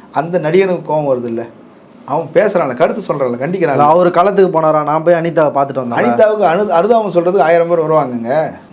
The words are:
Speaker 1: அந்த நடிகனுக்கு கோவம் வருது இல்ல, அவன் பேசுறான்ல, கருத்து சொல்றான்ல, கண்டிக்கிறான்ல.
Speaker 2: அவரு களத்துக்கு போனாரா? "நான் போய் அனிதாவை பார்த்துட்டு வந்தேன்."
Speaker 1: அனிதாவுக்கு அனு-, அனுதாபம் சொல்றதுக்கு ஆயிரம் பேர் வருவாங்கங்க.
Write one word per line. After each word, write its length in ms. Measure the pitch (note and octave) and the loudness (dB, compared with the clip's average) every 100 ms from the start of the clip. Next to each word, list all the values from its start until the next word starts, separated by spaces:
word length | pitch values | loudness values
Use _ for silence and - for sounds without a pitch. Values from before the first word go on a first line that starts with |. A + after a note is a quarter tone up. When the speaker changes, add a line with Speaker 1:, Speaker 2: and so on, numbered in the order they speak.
| - | -8
Speaker 1:
அந்த 260 | - E3 F3 | -6 -4 -4
நடிகனுக்கு 420 | D3+ F3+ F#3+ E3+ - | 0 2 0 -2 -4
கோவம் 280 | D3+ C#3+ B2+ | -2 -2 -2
வருது 100 | A#2 | -4
இல்ல, 200 | A2+ A#2 - - - - - | -8 -8 -16 -20 -20 -20 -18
அவன் 220 | - D3 D3 | -6 -6 -2
பேசுறான்ல, 420 | E3 G#3 F3+ C#3+ B2 | -2 0 0 -4 -2
கருத்து 380 | F#3 A#3+ F3+ | -2 -2 -6
சொல்றான்ல, 220 | D3+ B2+ A#2+ | -4 -4 -4
கண்டிக்கிறான்ல. 400 | C#3+ F#3 D#3+ C3+ | -6 -2 -2 2
Speaker 2:
அவரு 320 | D3 E3+ F3 | 2 4 2
களத்துக்கு 420 | E3 F#3+ G3 F#3 | 2 2 2 2
போனாரா? 320 | D#3+ D#3 D#3 | 2 2 0
"நான் 200 | D3 D#3 | 0 0
போய் 120 | D#3+ | 2
அனிதாவை 380 | E3+ E3+ E3 D3 | 2 0 0 0
பார்த்துட்டு 360 | C#3 C3+ C3 A#2+ | 0 -2 -4 -4
வந்தேன்." 160 | A#2+ | -2
Speaker 1:
அனிதாவுக்கு 380 | A3+ A#3 G#3+ G#3 | 0 2 2 2
அனு-, 260 | G3 F3+ G#3 | 0 0 0
அனுதாபம் 440 | E3+ G3+ A#3 G#3 | 2 2 0 0
சொல்றதுக்கு 260 | E3+ E3+ F#3+ | 0 0 2
ஆயிரம் 300 | D#3+ E3+ E3+ | 4 2 2
பேர் 120 | E3+ | 0
வருவாங்கங்க. 720 | D#3+ D#3 C3+ A#2+ A#2 D3+ D#3 - - | 2 0 0 -4 -2 -2 -2 -8 -8